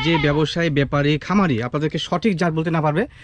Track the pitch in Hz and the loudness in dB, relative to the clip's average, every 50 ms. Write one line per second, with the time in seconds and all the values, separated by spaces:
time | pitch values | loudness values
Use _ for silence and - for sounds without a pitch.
0 | - 160 165 160 151 147 143 151 156 147 - 170 170 170 143 143 139 127 151 143 | 2 2 2 2 2 2 2 2 0 0 -2 -2 -2 0 0 0 0 0 0 0
1 | 143 147 151 143 - - 185 208 190 180 127 107 120 123 - 147 151 156 - 156 | 0 0 0 -2 -2 0 2 2 2 2 2 0 -2 -4 -4 -2 -2 -2 -2 -4
2 | - - 180 175 - 226 190 156 180 170 160 160 160 175 165 160 151 151 147 170 | -4 -4 -2 0 0 0 0 0 0 0 0 -2 -2 0 0 0 0 2 0 0
3 | 240 294 - - | -2 -4 -6 -14